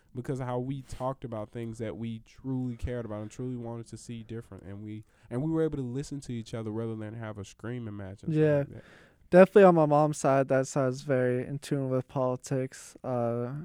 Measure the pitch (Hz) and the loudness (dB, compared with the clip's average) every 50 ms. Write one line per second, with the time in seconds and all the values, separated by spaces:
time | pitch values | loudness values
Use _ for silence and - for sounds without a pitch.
0 | _ _ - 123 123 - 139 127 131 123 123 123 127 131 143 139 131 - - - | _ _ -12 -8 -6 -4 -4 -4 -4 -4 -4 -4 -4 -4 -6 -8 -10 -10 -10 -6
1 | 127 131 135 - - 120 113 107 107 - - 120 117 113 113 110 113 107 76 98 | -6 -6 -6 -6 -8 -8 -8 -8 -8 -8 -8 -8 -8 -8 -8 -6 -6 -6 -6 -6
2 | 117 117 113 113 110 - - - - 135 131 127 127 127 117 117 - 127 123 123 | -8 -8 -8 -10 -12 -16 -20 -12 -8 -6 -4 -2 -2 -4 -4 -6 -6 -6 -4 -6
3 | 117 104 107 104 107 104 - - 127 131 127 120 117 117 117 117 117 - - 110 | -6 -6 -6 -8 -8 -10 -10 -8 -8 -8 -6 -8 -8 -8 -10 -10 -12 -14 -16 -16
4 | - - 120 117 110 - 113 117 117 - 98 90 - 92 98 101 107 107 107 107 | -14 -12 -12 -12 -12 -10 -12 -12 -12 -12 -16 -16 -14 -14 -14 -12 -12 -12 -12 -12
5 | 107 _ _ _ - - 120 123 143 160 165 160 160 156 151 139 131 120 120 135 | -14 _ _ _ -14 -8 -6 -4 -2 0 0 2 0 0 0 -2 -6 -6 -6 -6
6 | 143 - 143 139 - - 123 117 110 - - 113 110 110 107 113 117 113 113 110 | -8 -8 -10 -10 -10 -8 -8 -8 -8 -8 -8 -8 -6 -6 -4 -4 -4 -6 -6 -8
7 | 107 107 107 113 113 107 107 104 98 - - - - 113 123 123 117 107 101 101 | -8 -10 -10 -10 -10 -10 -10 -10 -12 -14 -14 -12 -10 -8 -8 -8 -8 -8 -10 -10
8 | 98 92 98 - - - 156 151 156 151 147 143 139 - - - - - - - | -10 -12 -12 -8 -4 -2 2 2 4 4 2 2 -2 -4 -8 -16 -18 -20 -20 -20
9 | - - _ _ _ _ - 180 190 185 - 208 196 185 175 165 156 147 147 147 | -20 -20 _ _ _ _ 8 8 10 10 10 10 10 10 10 8 6 6 6 6
10 | 156 151 151 - - 143 135 139 139 135 135 131 131 - - 147 135 127 127 135 | 4 4 2 0 2 4 4 4 4 4 2 2 2 0 0 0 0 0 0 -2
11 | 143 147 135 127 127 123 123 123 127 - 143 139 - - 147 139 135 131 131 131 | -2 0 2 2 2 2 0 0 -2 -4 -6 -8 -4 -2 -2 -2 0 0 0 -2
12 | 123 - - 139 127 127 127 127 - - 143 131 131 131 - - - - - - | -2 -2 -2 0 0 0 0 -2 -4 -2 -2 -2 -2 -4 -6 -12 -18 -18 -18 -12
13 | - 127 127 120 120 117 117 120 120 123 135 147 170 | -6 -4 -2 0 0 0 0 -2 -2 -4 -6 -8 -10